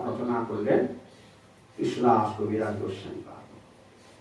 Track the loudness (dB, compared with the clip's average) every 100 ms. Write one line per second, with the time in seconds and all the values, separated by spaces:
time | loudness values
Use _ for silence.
0 | -2 -4 -2 -2 -2 -2 2 4 2 -4
1 | -16 -20 -20 -20 -20 -20 -16 -4 -2 4
2 | 6 6 4 0 0 0 0 -2 -4 -6
3 | -8 -10 -12 -16 -18 -20 -20 -20 -20 -20
4 | -20 -20